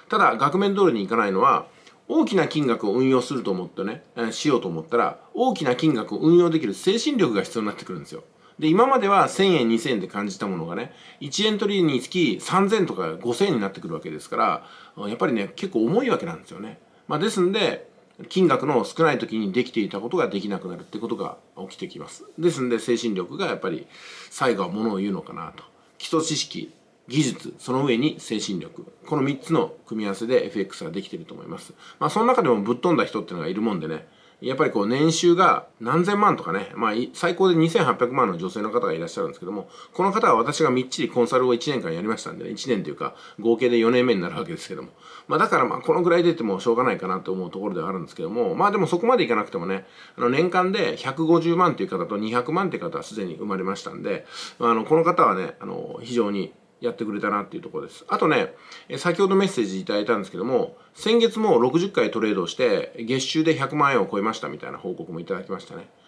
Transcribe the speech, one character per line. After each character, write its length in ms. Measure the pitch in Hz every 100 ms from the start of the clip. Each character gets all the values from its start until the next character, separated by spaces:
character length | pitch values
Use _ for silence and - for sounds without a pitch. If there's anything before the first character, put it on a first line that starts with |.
| -
た 100 | 214
だ、 180 | 160 113
額 220 | 139 185
面 160 | 202
通 120 | 196 185
り 60 |
に 100 | 113
い 40 | 95
か 100 | 113
な 100 | 104
い 60 |
の 80 | 95
は、 260 | 135 110 - - - _ -
大 160 | 320
き 100 | 262
な 140 | 190 -
金 180 | 156 135
額 220 | - 104
を 40 |
運 160 | 117 131
用 140 | 131
す 100 | 123
る 100 | 131
と 80 | 101
思 160 | 92 87
っ 20 |
て 160 | -
ね、 180 | 98 131 - -
え 60 |
ー、 100 | 113
し 160 | - 151
よ 100 | 123
う 20 |
と 80 | 98
思 120 | 82
っ 40 |
た 120 | - 120
ら、 240 | 95 - -
大 200 | - 254
き 100 | 214
な 120 | 143 123
金 180 | 156
額 200 | 120 107
を 40 | -
運 200 | 156 175
用 120 | 175
で 100 | 160
き 60 | 107
る 80 |
精 240 | 95 - 226
神 180 | 302 262
力 180 | 151
が 80 | 104
必 160 | 90 117
要 40 |
に 60 | 107
な 60 |
っ 20 | -
て 80 |
く 80 | -
る 80 | 85
ん 20 |
で 60 | -
す 40 |
よ。 120 | 78 - _ _ -
で、 100 | 156
今 180 | 185 262
ま 120 | 262
で 100 | 202
は 200 | 196 131
千 260 | - 196
円、 140 | 165 113
二 100 | 113
千 160 | 139
円 60 | 113
で 60 | 92
感 220 | 101 101
じ 100 | 95
た 80 | 104
も 100 | 90
の 100 | 82
が 100 | 90
ね、 160 | 120 - - -
一 260 | 143 160 214
エ 40 |
ン 80 | 208
ト 80 | 202
リ 140 | 202
ー 20 |
に 180 | 160 131
つ 80 | -
き 320 | 180 151 92
三 280 | - 185 196
千 180 | 220 151
と 80 |
か 200 | 92 82
五 200 | 82 117
千 140 | 120 196
円 60 |
に 60 | 127
な 80 | 98
っ 40 |
て 80 | -
く 80 | 90
る 60 |
わ 60 | 80
け 100 | 85
で 80 | 78
す 80 | -
か 360 | 113 107 80 - - - -
ら、 120 | 101
や 60 |
っ 20 | 110
ぱ 100 | 175
り 60 |
ね、 200 | 117 98 -
結 160 | 196
構 120 | 120
重 200 | 117 202
い 60 | 269
わ 80 | 180
け 80 | 165
な 80 |
ん 80 | 165
で 40 | -
す 40 |
よ 100 | -
ね。 180 | 104 - _ _ -
ま 80 | 151
あ、 20 |
で 120 | 214
す 100 | 208
ん 120 | 180
で、 380 | 214 165 - - _ _ - -
金 180 | 185 175
額 200 | 127 139
の 180 | 131
少 200 | 98 -
な 80 | 160
い 60 | 123
時 200 | 101 110
に 140 | 101
で 120 | 104
き 80 | -
て 80 | -
い 80 | 101
た 120 | 101
こ 80 | 113
と 80 | 180
が 120 | 120
で 120 | 101
き 80 | 101
な 100 | 95
く 100 | 92
な 80 | 87
る 60 |
っ 20 |
て 140 | - 107
こ 100 | 113
と 80 | 110
が 220 | 92 - _ - 92
起 80 | -
き 40 |
て 80 | 90
き 100 | -
ま 100 | 73
す。 160 | - - -
で 120 | 170
す 120 | 135
ん 60 | 127
で、 100 | 113
精 180 | - 117
神 180 | 117
力 220 | 95 87 147
が 100 | 175
や 80 |
っ 40 | 98
ぱ 120 | 95
り 160 | 82 - - - - -
最 240 | - 131
後 80 | 101
は 60 | 90
も 160 | 101
の 80 | 113
を 20 | 98
言 120 | 101
う 20 |
の 100 | 92
か 100 | -
な 200 | - 78 -
と。 80 | - _ _ -
基 60 |
礎 180 | - 160
知 140 | 160 143
識、 360 | - - - - _ _ -
技 140 | 135
術、 300 | 135 - - -
そ 140 | -
の 120 | 127
上 140 | 139 113
に 220 | 151 -
精 180 | - 110
神 220 | 104 90
力。 260 | 80 - - - -
こ 100 | 147
の 60 |
三 160 | 135 139
つ 140 | -
の 220 | 156 - - -
組 140 | 110
み 60 | 104
合 40 |
わ 40 |
せ 120 | 98 117
で 200 | 127 101
エ 40 |
フ 100 | 107
エ 20 |
ッ 60 | 95
ク 80 | -
ス 80 |
が 60 | 82
で 120 | 92
き 60 | 95
て 80 | 87
い 20 |
る 60 |
と 100 | 82
思 80 | -
い 60 | 78
ま 100 | 87
す。 160 | - - - -
ま 100 | 151
あ、 20 |
そ 100 | 208
の 60 | 240
中 160 | 247
で 60 | 165
も 120 | 110
ぶ 140 | 101
っ 20 | 120
飛 180 | 180
ん 20 | 151
だ 80 | -
人 160 | 110
っ 20 |
て 60 | -
い 20 |
う 40 | 87
の 60 |
が 60 | 78
い 60 |
る 60 | 95
も 140 | 113
ん 60 | 92
で 80 | 78
ね、 180 | 78 - _ _ -
や 120 | 127
っ 20 | 135
ぱ 80 |
り 80 | -
こ 100 | 113
う 40 | 101
年 240 | 135 160
収 220 | 165 175 170
が 300 | 175 92 - -
何 240 | 113 156
千 160 | 175 202
万 160 | 208 -
と 60 |
か 100 | 87
ね、 200 | 95 98
ま 140 | - 110
あ、 60 |
い-、 160 | 110 131
最 220 | - 175 175
高 120 | 190
で 60 |
二 160 | 165 165
千 140 | 208
八 100 | 139
百 180 | 104 123
万 140 | 135 113
の 100 | 85
女 140 | 92
性 100 | 107
の 100 | 107
方 80 | 104
が 120 | 98
い 60 | 82
ら 80 | 85
っ 20 |
し 80 | -
ゃ 40 |
る 80 | 82
ん 20 |
で 40 |
す 60 | -
け 60 | 87
ど 60 |
も、 160 | 101 - - -
こ 80 | -
の 80 | 190
方 160 | 208 202
は 80 |
私 300 | 117 123 147
が 60 | 151
み 120 | 127
っ 60 | 127
ち 140 | -
り 60 | 123
コ 140 | 123
ン 60 | 117
サ 100 | 127
ル 80 | 127
を 80 |
一 160 | 120 151
年 100 | 131
間 120 | 87
や 100 | 82
り 60 | 104
ま 100 | 107
し 60 |
た 80 | -
ん 60 | 82
で 60 |
ね、 60 | 90
一 180 | 104 135
年 140 | 107
と 80 | 80
い 40 |
う 20 | 71
か、 180 | 76 - - -
合 180 | 110 117
計 120 | 123
で 100 | 120
四 140 | 113
年 120 | 123
目 120 | 123 101
に 40 |
な 80 | 87
る 80 | 85
わ 80 |
け 60 | 90
で 80 | 82
す 100 | -
け 60 |
ど 80 | 82
も。 80 | 64 - - - -
ま 80 | 151
あ、 20 |
だ 80 | 214
か 120 | 170
ら 60 |
ま 120 | 131 -
あ、 20 |
こ 160 | -
の 80 | 160
ぐ 80 | 175
ら 80 | 170
い 60 |
出 100 | 170
て 80 | 160
も 160 | 110 95
し 80 | 117
ょ 60 |
う 20 |
が 80 | 117
な 100 | 127
い 60 | 90
か 80 | 92
な 140 | 92
と 100 | 92
思 160 | 92 87
う 40 |
と 80 | 95
こ 80 | 101
ろ 60 |
で 60 | 92
は 80 | 87
あ 40 |
る 80 | 95
ん 20 |
で 60 | 78
す 80 | -
け 80 |
ど 60 | 82
も、 260 | 113 107 113
ま 100 | 202
あ、 40 |
で 60 | 202
も 100 | 160
そ 100 | 175
こ 80 | 226
ま 100 | 254
で 60 |
い 60 | 120
か 80 | 110
な 80 |
く 60 | 101
て 60 | 95
も 80 | 87
ね、 200 | 95 - - - -
あ 40 |
の、 60 | 120
年 220 | 135 180
間 220 | 185 185
で 240 | 202 175 135
百 280 | 135 135
五 140 | 160 170
十 160 | 165
万 220 | 170 180 131
と 80 |
い 20 | 185
う 20 |
方 160 | 92 85
と 100 | 101
二 160 | 110
百 180 | 123 123
万 180 | 170 92
と 60 | 95
い 20 |
う 20 |
方 180 | 87 80
は 60 |
す 100 | -
で 100 | 107
に 120 | 92 80
生 100 | 104
ま 100 | 95
れ 60 |
ま 140 | 92 98
し 80 |
た 80 | -
ん 100 | 71
で、 240 | - 92 - - - -
あ 160 | 120
の、 100 | 113
こ 120 | 113 156
の 80 |
方 180 | 165 175
は 120 | 127 92
ね、 180 | 92 -
あ 60 | 101
の、 340 | 90 85 -
非 120 | 117
常 180 | 120 104
に 200 | 101 85 - _ -
や 80 | 120
っ 40 |
て 100 | 113
く 80 | 107
れ 80 | 101
た 100 | 104
な 120 | 101
っ 40 | 98
て 100 | -
い 40 |
う 20 |
と 80 | 87
こ 80 | 76
ろ 80 | 71
で 60 |
す。 120 | - -
あ 100 | 214
と 100 | 165
ね、 240 | 135 95 - - - -
え、 100 | 139
先 200 | 185 170
ほ 100 | 196
ど 80 | 196
メ 100 | 196
ッ 20 |
セ 140 | 190
ー 20 |
ジ 160 | 104 95
い 40 |
た 100 | 92
だ 60 | 104
い 40 |
た 120 | 104 110
ん 40 |
で 40 |
す 60 | 92
け 40 | 87
ど 80 |
も、 320 | 113 123 - - _
先 240 | - 214 233
月 180 | 226 220
も 200 | 214 127
六 200 | 127 160
十 100 | 196
回 220 | 151 107
ト 100 | 113
レ 120 | 107
ー 20 |
ド 80 | 95
を 40 | 87
し 80 | -
て、 360 | 123 92 - -
月 220 | 117 131
収 240 | - 160
で 120 | 156 151
百 200 | 135 151
万 160 | 143
円 100 | 127
を 60 | 95
超 80 | 104
え 40 |
ま 120 | 107
し 60 | 110
た 80 | 71
み 100 | -
た 100 | 64
い 40 |
な 60 | 67
報 160 | 92
告 180 | 85 82
も 80 | 82
い 40 |
た 100 | 87
だ 80 | 92
き 80 | 92
ま 100 | 92
し 60 | -
た 100 | 82
ね。 120 | - _